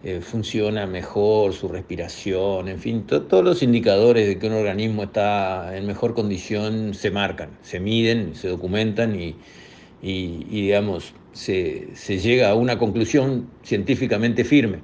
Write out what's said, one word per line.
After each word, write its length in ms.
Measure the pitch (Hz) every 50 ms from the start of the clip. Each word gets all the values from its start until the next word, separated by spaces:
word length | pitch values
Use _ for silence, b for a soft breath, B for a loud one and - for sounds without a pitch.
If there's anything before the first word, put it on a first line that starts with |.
eh, 180 | - 98 92 87
funciona 640 | 82 - - 117 107 - - 113 107 104 107 107 101
mejor, 640 | 95 92 90 85 - - 107 104 107 110 107 104 98
su 160 | 90 - - 90
respiración, 1000 | 85 90 87 - 92 85 85 82 - - - 101 92 92 95 101 98 92 90 95
en 100 | 95 85
fin, 240 | - 120 117 113
to-, 180 | 98 - - 147 -
todos 200 | - - 185 180
los 180 | 180 170 175
indicadores 640 | 139 120 117 117 104 110 98 98 110 120 120 117 107
de 120 | 101 95 90
que 80 | 104
un 80 | 110 110
organismo 480 | 110 107 101 92 104 110 110 107 104
está 760 | 101 98 - 110 101 104 104 101 98 92 95 92 87 90 95
en 100 | 95 98
mejor 280 | 101 95 - - 117 113
condición 800 | 120 107 104 98 90 - - 107 104 107 107 110 110 110 107 98
se 160 | - - 104
marcan, 400 | 92 101 101 95 90 - 85 76 - -
se 200 | - - - 90
miden, 540 | 92 107 113 117 113 113 117 117 104 82 71
se 140 | - - 92
documentan 720 | 90 80 82 92 95 107 110 110 101 110 117 113 104 92
y, 160 | 85 82 76 B B B B B B B B B B B B -
y, 460 | - 95 95 95 92 85 85 80 - -
y, 140 | - 107
digamos, 500 | 101 98 101 101 104 104 92 82 - - - - - - -
se, 540 | - - - 98 92 90 80 67 - - -
se 240 | - - - - 101
llega 320 | 92 87 113 123 127 120 101
a 60 | 101
una 240 | 113 120 127 120 107
conclusión 720 | 123 107 98 117 110 - - 147 131 139 135 120 120 - - -
científicamente 800 | - - 117 101 98 - 127 - 131 113 110 104 113 120 113 120
firme. 360 | - - 147 143 117 110 95 98